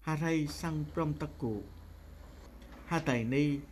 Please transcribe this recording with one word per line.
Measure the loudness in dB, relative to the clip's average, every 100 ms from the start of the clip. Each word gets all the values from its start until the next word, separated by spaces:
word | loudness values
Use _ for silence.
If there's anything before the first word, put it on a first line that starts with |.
Ha | 0 2
ray | 4 4 2
sang | 0 -2 0 -2
prom | 0 2
tắc | 0 -4 -2
cụ. | -2 -2 -4 -12 -16 -16 -16 -16 -16 -16 -16 -16 -16 -14 0
Ha | 0
tài | 4 2
ni. | 4 4 4 4 -2